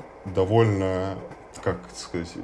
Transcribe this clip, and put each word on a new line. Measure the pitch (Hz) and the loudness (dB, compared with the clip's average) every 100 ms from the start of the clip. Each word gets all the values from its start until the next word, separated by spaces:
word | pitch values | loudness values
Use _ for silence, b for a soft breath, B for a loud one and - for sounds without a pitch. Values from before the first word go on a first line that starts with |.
| - - 98 | -8 -14 -4
довольно, | 92 95 113 113 98 95 92 95 92 - - - - | 0 4 6 6 4 2 0 -2 -4 -10 -16 -18 -6
как | 95 87 - - | -4 -4 -8 -14
сказать, | - 87 85 - | -6 -6 -6 -8